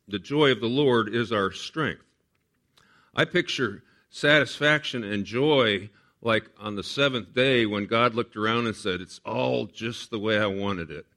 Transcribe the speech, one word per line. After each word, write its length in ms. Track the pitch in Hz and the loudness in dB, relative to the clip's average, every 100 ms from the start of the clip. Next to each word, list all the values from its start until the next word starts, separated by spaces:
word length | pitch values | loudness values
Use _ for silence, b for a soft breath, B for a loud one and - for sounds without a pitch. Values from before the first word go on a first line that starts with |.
| - | -10
The 100 | 98 | -8
joy 320 | 92 147 143 | -4 2 4
of 100 | 120 | 4
the 60 | 113 | 0
Lord 480 | 131 143 120 104 | 2 4 4 2
is 160 | 117 107 | -2 0
our 220 | 107 95 | 0 0
strength. 500 | 92 - 156 131 76 _ _ _ _ _ _ _ b b b b | -4 -10 -4 -4 -6 _ _ _ _ _ _ _ b b b b
I 100 | - | -2
picture 600 | 160 180 - - 117 101 _ b b | 0 0 -2 -2 -4 -6 _ b b
satisfaction 920 | - 147 151 131 - 147 151 - 127 | -2 4 4 4 0 2 2 0 -6
and 200 | 101 104 | -4 -4
joy 680 | 92 117 143 139 113 98 104 b b b | -2 0 4 4 4 2 -4 b b b
like 300 | 117 110 - - | 0 0 -2 -12
on 160 | 107 | -8
the 80 | 101 | -6
seventh 520 | 95 - 139 127 101 | -6 0 0 -2 -4
day 320 | 120 135 123 110 | 0 2 4 2
when 200 | 104 101 | 0 0
God 280 | 113 120 | 2 2
looked 220 | 113 - 110 | 0 -4 -2
around 300 | 107 117 117 | 0 0 0
and 80 | |
said, 260 | 104 101 90 | -4 -4 -4
"It's 200 | 87 - | -6 -12
all 420 | - 113 127 123 113 | -6 -2 0 0 -4
just 440 | - 117 113 - | -8 -8 -8 -8
the 80 | 113 | -4
way 200 | 107 107 | 0 2
I 80 | 104 | 2
wanted 440 | 98 101 95 80 | 0 -4 -4 -6
it." 160 | 73 - | -12 -16